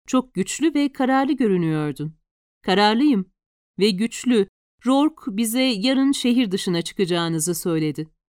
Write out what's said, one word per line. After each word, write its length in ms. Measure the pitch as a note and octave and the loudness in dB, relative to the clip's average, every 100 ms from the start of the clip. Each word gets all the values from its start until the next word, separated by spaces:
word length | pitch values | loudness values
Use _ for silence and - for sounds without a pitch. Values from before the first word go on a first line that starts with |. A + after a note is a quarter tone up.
| - | -2
Çok 280 | C4 B3+ | -2 -2
güçlü 400 | - F#3+ - D#4 | -6 -6 -2 -2
ve 180 | D4 C#4+ | 0 -2
kararlı 400 | - B3+ C4+ C4+ | -2 0 0 0
görünüyordun." 840 | C#4+ A3+ F#3 D#3+ D#3 D3+ C#3 D3+ - _ _ _ _ | 0 0 2 0 -2 -4 -6 -10 -12 _ _ _ _
"Kararlıyım 680 | - F#3 G#3 A3+ D4 G#3+ F#3 _ _ _ _ - | -2 2 2 4 2 2 -2 _ _ _ _ 0
ve 120 | G#3 | 0
güçlü. 580 | F#3 A3+ - B3 A#3 G3 _ _ _ A#3+ | 0 -4 -4 0 0 0 _ _ _ 0
Rourke 500 | C4+ D4+ D#4 - G3 | 2 2 -2 -10 -4
bize 260 | A3+ A#3+ | -2 0
yarın 500 | C4 G#3 A#3+ C4 C4+ | 0 0 0 2 2
şehir 380 | C#4 B3 A#3+ A3+ | 0 2 2 2
dışına 320 | G3 - E3+ | -2 -2 -2
çıkacağınızı 720 | E3+ - F3 F3 E3 E3 E3 | -4 -4 -2 0 -2 -2 -2
söyledi." 540 | E3 F#3 D#3+ D#3 D3 D#3 _ _ | -4 -2 -2 -2 -4 -10 _ _